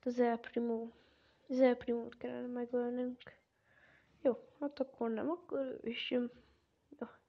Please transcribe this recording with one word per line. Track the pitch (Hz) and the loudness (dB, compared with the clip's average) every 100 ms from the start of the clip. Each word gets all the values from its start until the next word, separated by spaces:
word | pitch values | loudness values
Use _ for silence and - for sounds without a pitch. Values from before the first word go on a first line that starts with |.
Az | - 240 | -2 2
El | 240 233 | 2 2
Primo. | - - 233 226 226 - - _ _ _ - | -2 -2 0 -2 -4 -14 -20 _ _ _ -4
Az | 254 | 6
El | 262 240 | 6 6
Primót | - 233 240 - | 0 -2 -2 -8
kellene | 247 247 247 | -8 -6 -4
megölnünk. | 247 240 247 240 247 247 247 - - _ _ _ - - - _ _ | -4 -2 0 0 -2 -4 -4 -14 -20 _ _ _ -20 -20 -20 _ _
Jó, | 285 - - - | 2 2 -4 -8
hát | 285 - | -8 -4
akkor | 262 - 233 | -6 -2 -2
nem, | 220 254 | 0 0
akkor | 339 - 269 | -2 -2 -2
ő | 262 - - | -2 -4 -4
is | 240 - | -4 0
jön. | 254 240 - - _ _ _ _ - | 0 0 -6 -20 _ _ _ _ -12
Jó. | 233 - | -12 -12